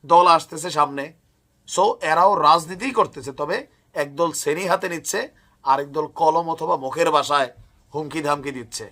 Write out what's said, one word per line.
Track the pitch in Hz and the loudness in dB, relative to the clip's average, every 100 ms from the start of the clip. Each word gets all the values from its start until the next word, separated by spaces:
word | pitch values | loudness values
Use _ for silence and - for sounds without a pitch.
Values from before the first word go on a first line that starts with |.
দল | 143 170 180 165 | 6 6 8 4
আসতেছে | - - 170 151 | 2 -10 -6 0
সামনে, | 147 139 147 _ _ _ _ _ - | 0 -2 -12 _ _ _ _ _ -6
so | - 208 - 165 | 0 0 0 0
এরাও | 160 190 190 151 | 4 4 4 4
রাজনীতিই | 170 160 180 262 233 | 4 2 -8 -4 -2
করতেছে, | 160 143 127 131 | -2 -4 -12 -8
তবে | 147 220 285 _ _ - | -6 -6 -8 _ _ -6
একদল | 143 139 170 - | -6 -2 -4 -2
শ্রেণী | 147 156 185 | -4 -4 -2
হাতে | 185 185 | -2 -2
নিচ্ছে, | 165 - 202 269 _ _ _ | -8 -6 -6 -8 _ _ _
আরেক | 135 135 143 147 | 0 0 0 -6
দল | 156 - | -6 0
কলম | 160 165 165 | 2 2 -2
অথবা | 160 160 160 | -6 -4 -2
মুখের | 131 139 165 147 | -4 -2 2 2
ভাষায় | 139 143 127 - - _ _ | 2 0 -2 -8 -20 _ _
হুমকি | 143 151 160 147 | -10 -8 -6 -2
ধামকি | 143 139 127 | -4 -4 -10
দিচ্ছে | 113 - 104 | -14 -14 -16